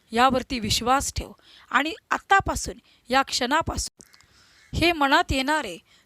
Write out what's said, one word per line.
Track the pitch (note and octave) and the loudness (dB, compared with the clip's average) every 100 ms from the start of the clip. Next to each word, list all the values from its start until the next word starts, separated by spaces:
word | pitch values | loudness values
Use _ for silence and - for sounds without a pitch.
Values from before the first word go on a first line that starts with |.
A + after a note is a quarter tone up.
| - | -6
यावरती | A3+ C4 B3+ - B3 | 2 2 2 -4 -6
विश्वास | G#3 - A3+ C4+ - | -2 -2 0 0 0
ठेव | - - - _ - - | -8 -10 -16 _ -20 -2
आणि | B3 D4+ A4 - | -2 -2 -6 -6
आत्तापासून, | C#4 - G4 F4 C4+ - C4 _ _ - | -6 2 2 2 -6 -6 -12 _ _ -2
या | B3+ | 0
क्षणापासून | C4 - B3 D#4 - - - _ - _ _ _ _ _ - - | 0 -2 0 0 -2 -6 -8 _ -20 _ _ _ _ _ -8 0
हे | E4 | 2
मनात | E4 C#4 D4+ F4+ | 2 4 4 2
येणारे | C4+ C4 D#4 A3+ E3 _ _ | -2 0 -2 -4 -12 _ _